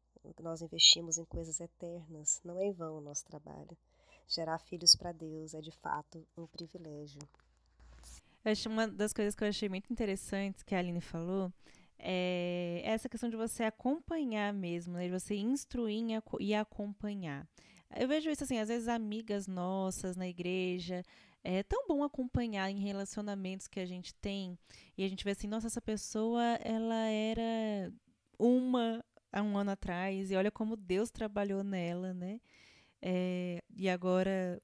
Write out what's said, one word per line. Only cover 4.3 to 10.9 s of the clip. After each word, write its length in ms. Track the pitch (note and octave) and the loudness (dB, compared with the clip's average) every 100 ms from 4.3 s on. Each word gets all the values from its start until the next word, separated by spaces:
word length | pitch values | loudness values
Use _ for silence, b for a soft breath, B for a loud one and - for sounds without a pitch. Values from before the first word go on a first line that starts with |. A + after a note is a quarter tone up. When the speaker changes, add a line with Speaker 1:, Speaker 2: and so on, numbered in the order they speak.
| - D#3+ D#3+ | -4 -2 -4
Speaker 1:
filhos 380 | - F3 E3+ - | -4 6 10 10
pra 160 | F3 | 8
Deus 420 | E3 D#3+ D#3 D#3 D#3+ | -8 -10 -10 -10 -10
é, 60 | |
de 100 | D#3 | -12
fato, 560 | - D#3+ D3 D3+ E3 D#3+ - | -8 -2 -2 -2 -14 -16 -16
um 100 | E3 | -16
privilégio. 760 | - E3 F3+ D#3+ D3 D3 C#3+ C#3+ _ _ _ _ _ B B B B B B A3 | -14 -14 -14 -14 -12 -12 -16 -18 _ _ _ _ _ B B B B B B 0
Speaker 2:
Eu 80 | |
acho 160 | G#3+ A3 | 0 0
uma 200 | A3 A3 | 0 0
das 240 | F3+ G#3 | 2 0
coisas 220 | - G#3 G#3 | 2 0 2
que 100 | G#3+ | 0
eu 40 | |
achei 200 | G#3 G#3 | 0 -2
muito 240 | F#3+ - | -2 -4
interessantes 720 | A#3 A3 G3 - G3 G3 F#3+ | -2 0 0 -2 -2 -2 -4
que 120 | - F#3+ | -2 0
a 40 | |
Aline 220 | F3 | 0